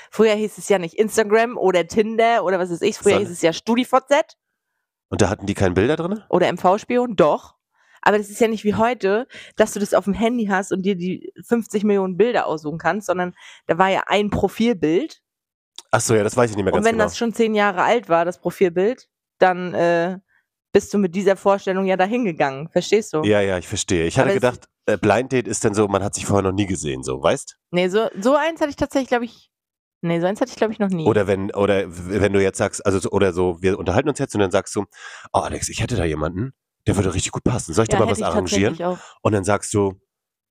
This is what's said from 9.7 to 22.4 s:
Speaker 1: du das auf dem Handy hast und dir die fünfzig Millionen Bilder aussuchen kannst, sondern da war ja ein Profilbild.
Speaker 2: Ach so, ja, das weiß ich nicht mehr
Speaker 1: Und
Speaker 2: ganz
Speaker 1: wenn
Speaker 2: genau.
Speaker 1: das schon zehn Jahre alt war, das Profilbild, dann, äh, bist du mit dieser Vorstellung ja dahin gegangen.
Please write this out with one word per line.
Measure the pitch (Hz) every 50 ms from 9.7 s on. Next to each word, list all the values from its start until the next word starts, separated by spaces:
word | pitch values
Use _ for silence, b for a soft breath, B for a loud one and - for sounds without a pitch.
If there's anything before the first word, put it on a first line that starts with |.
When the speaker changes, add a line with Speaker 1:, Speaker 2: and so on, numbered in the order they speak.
Speaker 1:
du | - 208
das | 208 - -
auf | 185 190
dem | 202 190
Handy | 180 226 226 254 240 220
hast | 196 196 185 202 -
und | - 190
dir | 180 196 202
die | 170 175 185 170 - - - - - 165
fünfzig | - 233 233 208 - - 214 196
Millionen | 214 202 202 190 185 185
Bilder | 170 214 247 226 165 -
aussuchen | - 156 156 156 151 147 160
kannst, | - 165 175 214 -
sondern | - 175 185 180 180 B B B B B B _
da | - 165 165
war | 190 190
ja | 190 147 -
ein | - 180 202 208 202
Profilbild. | - - 196 185 - - 220 240 240 170 156 151 160 196 302 320 - - _ _ _ _ _ _ _ _ _ _ _ - - _
Speaker 2:
Ach | - 117
so, | - - 113
ja, | 107 101
das | 107 -
weiß | 127 120 117
ich | 104
nicht | 101 98
mehr | 92
Speaker 1:
Und | 98 208
Speaker 2:
ganz | 202
Speaker 1:
wenn | 226 233
Speaker 2:
genau. | 220 214
Speaker 1:
das | 208 - -
schon | 240 233 -
zehn | - 233 226 220
Jahre | 208 208 208 180 180
alt | 135 143 214 240 196 -
war, | 165 165 170
das | 170 180 -
Profilbild, | - 175 - - 202 180 165 180 190 220 262 - _ _ _ _ _ _ _ -
dann, | 190 185 180 180 180 180 -
äh, | - 170 170 170 170 170 180 185 190 - _ _ _ _ _ _ _ _ _
bist | - 196 - - -
du | 208
mit | 196 175 160
dieser | 202 196 190 190
Vorstellung | 185 - 202 196 196 - 196 185 190 196
ja | 190 190 185
dahin | 185 196 233 247 247
gegangen. | 190 160 143